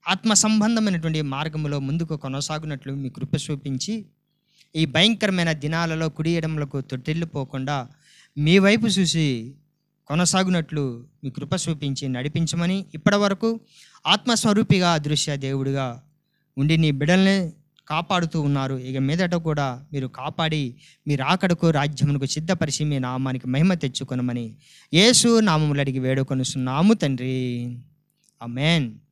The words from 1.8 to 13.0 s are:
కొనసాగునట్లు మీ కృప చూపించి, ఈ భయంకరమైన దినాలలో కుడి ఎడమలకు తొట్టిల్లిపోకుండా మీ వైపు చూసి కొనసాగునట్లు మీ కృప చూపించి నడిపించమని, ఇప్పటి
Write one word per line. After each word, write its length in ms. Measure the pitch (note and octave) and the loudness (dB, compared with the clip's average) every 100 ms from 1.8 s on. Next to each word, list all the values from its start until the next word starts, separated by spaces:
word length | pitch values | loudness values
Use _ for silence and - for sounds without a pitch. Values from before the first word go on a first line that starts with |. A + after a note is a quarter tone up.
| C#3 D#3+ D#3+ D3+ | -4 -4 -4 -6
కొనసాగునట్లు 760 | C3+ C#3 C#3 D#3 D#3 C#3 C#3 | -6 -6 -6 -8 -8 -10 -10
మీ 160 | C#3 C3+ | -8 -10
కృప 240 | - C3 D3+ - | -10 -4 -4 -4
చూపించి, 500 | C#3+ C#3+ C3 - A3 G3 _ _ _ _ _ _ D#3+ | -8 -6 -6 -4 -8 -10 _ _ _ _ _ _ -2
ఈ 80 | D#3+ | 2
భయంకరమైన 640 | D3+ G#3 G#3+ G#3 F#3 E3 | 4 4 4 0 2 0
దినాలలో 580 | D#3 D3 E3 E3 D#3+ D#3+ | 0 -2 -2 -2 -2 -4
కుడి 220 | D3+ D#3+ | -2 -2
ఎడమలకు 460 | E3+ D#3+ D#3 C#3+ C#3 | -2 -2 -4 -4 -6
తొట్టిల్లిపోకుండా 960 | B2+ B2+ C#3 D#3+ E3 D3+ C3 C3+ C3 C#3+ B2 _ _ _ _ - | -8 -8 -6 -4 -4 -6 -8 -6 -4 -4 -6 _ _ _ _ -2
మీ 180 | D3+ F#3+ | 6 6
వైపు 280 | F#3+ A3 G#3+ | 6 4 2
చూసి 400 | F#3 E3+ D#3 D3+ A#2+ A#2 C#3 _ _ _ _ _ | 2 2 2 0 0 -6 -16 _ _ _ _ _
కొనసాగునట్లు 760 | D3+ F3 F#3+ F#3+ F3+ D#3 D#3 C3+ A#2 - _ | 0 2 2 2 0 0 -4 -4 -6 -16 _
మీ 60 | C#3 | -10
కృప 240 | - - F#3 | -10 -4 -4
చూపించి 500 | E3 D3+ C#3 C3+ C#3 | -2 -4 -4 -4 -4
నడిపించమని, 720 | B2+ C#3 E3+ E3 E3+ F3 F#3+ F#3 | -4 -4 -2 -2 0 -2 -2 -6
ఇప్పటి 240 | D#3 | -2